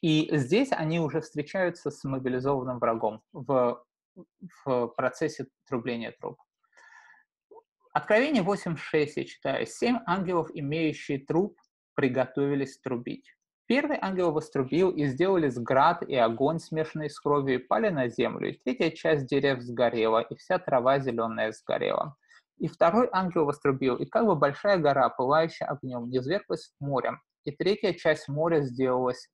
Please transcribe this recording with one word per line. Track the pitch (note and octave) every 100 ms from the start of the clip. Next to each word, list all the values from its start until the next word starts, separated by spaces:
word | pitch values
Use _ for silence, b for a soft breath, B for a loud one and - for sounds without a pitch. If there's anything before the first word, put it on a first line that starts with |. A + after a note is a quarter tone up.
И | E3+ D#3 D3+ D#3
здесь | B2 G3 C4+
они | - D#3 E3
уже | D#3+ D#3+
встречаются | D#3 D3 D3 G3 F3+ F3 D3
с | -
мобилизованным | C#3 C3+ B2+ B2+ C3 C#3 B2+ B2
врагом | A#2+ A2+ A2+ A2 _
в, | E3+ B2 C3+ B2 B2 _ _ _ - - _ F3+ -
в | - B2 A#2 -
процессе | B2+ - D#3 - C3+ _ _
трубления | C3 A#2+ A#2 A2+ -
труб. | - - _ _ b b b b b b b _ _ - _ _ _
Откровение | D3 - G#3+ C#4+ C4+
восемь | F3+ G3 F3 D#3
шесть | - D#3 D3 C#3+
я |
читаю. | - - - C3+ A#2
«Семь | - A#3 B3 -
ангелов, | F#3 F3+ F3 D#3+
имеющие | - C#3 D#3 D#3+ D3 - C#3
труб, | - D#3+ G#3 - _ _ _
приготовились | - C3+ B2 B2+ - C#3 C#3+ C3+ -
трубить». | C3 B2 A#2+ - _ _ _ _ _
Первый | B3 D4 C#4
ангел | G3 F#3 F3
вострубил, | D3+ D3+ C#3 C3 D3+ F#3
и | - D3
сделались | C3 F3+ F#3+ D3 A#2+
град | A#2 C3 D3+ F3
и | -
огонь, | C3+ A#2 A#2 C3+ E3
смешанный | - D#3+ D#3 D#3 D3+
с | -
кровью, | D3 D3 C3+ B2+
и | -
пали | G#3 A3
на | D#3 B2
землю, | G#2+ A#2 - G1+
и | C#3
третья | - B3+ E3+
часть | E3 E3 D3+ C3
дерев | C#3+ C#3 B2+
сгорела, | A#2+ A#2+ A#2+ A#2 A2 A2
и | A#2 -
вся | - F#3
трава | - C3 B2 C#3
зелёная | C3 A#2 A2+ A2 A2
сгорела. | A2 - - G1+ - D#3 - b b _ _
И | D#3+
второй | - E3+ G#3+ B3
ангел | F#3 F#3 E3+
вострубил, | C#3+ C#3+ C#3+ C3+ C3 B2
и | C#3
как | -
бы | A#3 E3
большая | C#3+ C#3 G3+ F#3+
гора, | D3 C3+ A#2+
пылающая | - B2+ D3+ E3 - -
огнём, | C#3 C3 B2 A#2+
низверглась | C3 B2+ F#3+ - E3+ - _
в |
море, | C#3+ C3+ A#2+ B2 _ _
и | -
третья | C#3+ F#3 G#3 G3+
часть | E3+ E3 D3+ -
моря | C#3+ E3 E3
сделалась | C#3 A#2+ C3 B2+ B2+ B2+ -